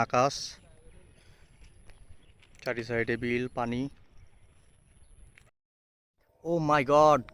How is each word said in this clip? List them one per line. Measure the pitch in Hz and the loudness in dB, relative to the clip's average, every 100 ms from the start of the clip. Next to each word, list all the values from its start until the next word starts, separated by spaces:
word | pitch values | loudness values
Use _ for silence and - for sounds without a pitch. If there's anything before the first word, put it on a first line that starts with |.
| 117 | 0
আকাশ, | 123 135 - - - - - - - - _ _ - - - - - - - - - - _ _ - | 2 0 -2 -14 -16 -20 -20 -20 -20 -20 _ _ -20 -20 -20 -20 -20 -20 -20 -20 -20 -20 _ _ -14
চারি | - 120 113 | -10 -8 -6
সাইডে | 117 113 117 | -4 -2 -4
বিল, | 120 120 123 - | -4 -4 -6 -6
পানি। | 120 120 139 - - - - - - _ _ _ _ - - - - - _ _ _ _ _ _ _ _ _ _ 160 | -6 -4 -6 -10 -20 -20 -20 -20 -20 _ _ _ _ -20 -20 -20 -20 -20 _ _ _ _ _ _ _ _ _ _ -4
Oh | 170 151 | -2 2
my | 147 131 | 2 4
God, | 147 151 147 117 | 6 6 4 0